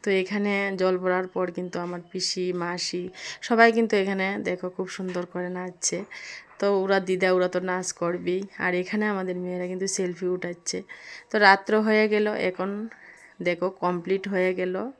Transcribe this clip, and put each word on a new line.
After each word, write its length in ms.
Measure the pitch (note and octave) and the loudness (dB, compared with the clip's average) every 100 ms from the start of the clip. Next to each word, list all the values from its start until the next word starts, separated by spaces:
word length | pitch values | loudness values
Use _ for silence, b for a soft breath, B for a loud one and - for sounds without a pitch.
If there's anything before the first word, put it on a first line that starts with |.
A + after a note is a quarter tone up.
তো 60 | - F#3+ | 2 0
এখানে 320 | F#3 G#3 G#3 G3+ G3 F#3+ | 0 -2 0 0 -2 0
জল 140 | F#3 F#3 | 0 2
ভরার 240 | F#3 F#3 F#3 F#3 | 0 0 -2 -4
পর 100 | F3+ F3 | -4 -4
কিন্তু 200 | F3+ F3 F3 | -6 -6 -6
আমার 160 | F3 F3 | -8 -8
পিসি, 360 | F#3 F3+ - F3+ F3+ | -6 -4 -2 -2 -2
মাসি 420 | F3 F3 - F#3 F3+ B B B - | -4 -4 -6 -6 -8 B B B -2
সবাই 220 | A3+ A#3 A3+ | 8 8 8
কিন্তু 160 | A3+ G#3 | 2 2
এখানে 240 | F#3+ G3 F#3+ G#3 G3 | 2 0 -2 -2 -4
দেখো 200 | F3+ F3+ F#3 | -4 -6 -6
খুব 120 | F#3 - | -8 -6
সুন্দর 260 | F#3 F3+ F3+ | -6 -6 -6
করে 160 | F3+ F3+ F3+ | -6 -6 -6
নাচছে। 400 | F3+ E3+ - F3+ G#3 B B B B - | -10 -6 -4 -4 -10 B B B B -2
তো 80 | G3+ G3 | 2 2
ওরা 160 | F#3+ G3 F#3 | 4 2 2
দিদা, 220 | F#3 F#3 F#3 | 0 4 4
ওরা 140 | F3+ F3+ | 2 0
তো 40 | F#3 | -2
নাচ 180 | F#3 F#3 - | -4 -4 -4
করবেই। 400 | E3+ F3 F3 F3+ G3 - | -4 -2 -2 -4 -4 -4
আর 80 | F3+ F3+ | -2 0
এখানে 240 | F3+ G#3+ G#3+ | -2 -2 0
আমাদের 220 | G3 F#3 F3+ | -2 -4 -4
মেয়েরা 220 | F3+ F3+ F3+ | -4 -6 -6
কিন্তু 160 | F#3 F#3+ - | -4 -4 -2
সেলফি 320 | F3+ E3+ F3+ F3+ | -4 -2 -4 -4
উঠাচ্ছে। 420 | F3+ F3 - F#3 G3 B B B B | -6 -8 -8 -8 -10 B B B B
তো 60 | G#3+ G3+ | 6 8
রাত্র 280 | G3 - G#3+ G#3+ | 8 6 2 4
হয়ে 180 | G#3+ G#3+ | 4 4
গেল, 140 | G#3 G#3 G#3 F#3+ | 2 2 0 -2
এখন 200 | F#3 F#3+ G3+ A3+ B B B B B F3 | -2 -6 -6 -10 B B B B B -2
দেখো 200 | F3 F3+ F#3 | 0 -2 -2
কমপ্লিট 400 | F3 F3+ E3+ F#3+ G3 | -2 -2 0 -2 0
হয়ে 180 | G3 F#3 F#3 | 0 2 0
গেল 160 | F#3 F#3 A#3 C4+ | -2 -2 -6 -10